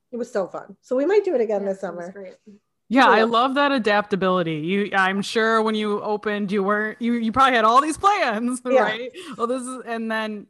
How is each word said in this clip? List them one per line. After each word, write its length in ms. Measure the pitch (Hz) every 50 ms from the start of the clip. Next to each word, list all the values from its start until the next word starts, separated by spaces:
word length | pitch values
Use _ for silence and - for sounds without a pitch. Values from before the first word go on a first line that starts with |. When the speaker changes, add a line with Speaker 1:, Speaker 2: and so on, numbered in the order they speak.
| _ _
Speaker 1:
it 60 | - 233
was 140 | 233 226
so 160 | - 208 185 170
fun. 300 | - 156 - - 196 -
So 140 | _ - 254
we 100 | 254 285
might 200 | 320 403 427 403
do 80 | 392 339
it 60 | 247
again 220 | 226 214 214 202 202
Speaker 2:
Yeah, 60 | 196
Speaker 1:
this 140 | 190 190 -
Speaker 2:
it 100 | 185 170
was 100 | 175 170
Speaker 1:
summer. 60 | 175 190
Speaker 2:
great. 220 | 202 196 185 - - _ - 202 - _ _ _ _ _ -
Speaker 3:
Yeah, 180 | 208 269 262 226
I 120 | 196 214
Speaker 1:
Yeah. 40 | 226
Speaker 3:
love 320 | 233 226 226 247 269 262
that 160 | 285 285 285
adaptability. 840 | 277 269 202 208 208 208 202 - - 185 185 185 185 185 175 165 160 151
You, 320 | 151 165 190 202 208 - -
I'm 280 | 196 190 185 190 196
sure 400 | 196 - - 226 220 226 226 226
when 140 | 220 220 220
you 260 | 214 214 214 208 208
opened, 500 | - 202 208 208 208 214 208 208 208 185
you 100 | 196 208
weren't, 400 | 190 190 208 208 214 214 214 -
you, 120 | 240 233 240
you 180 | 240 226 220
probably 240 | 202 262 269 262 254
had 80 | 233 220
all 160 | 220 233 254
these 160 | 311 311 302 -
plans, 640 | - 392 415 392 330 262 214 208 240 240 254 247 -
<laughs> 60 | 254
Speaker 1:
Yeah. 120 | 262 262 214
Speaker 3:
right? 280 | 214 214 220 247 254 262 339 359 330 254 -
Well, 100 | 226 233
this 140 | 254 262 247
is, 180 | 247 254 254 214
and 260 | 226 233 226 226 220
then 340 | 220 220 220 214 214 208 190 -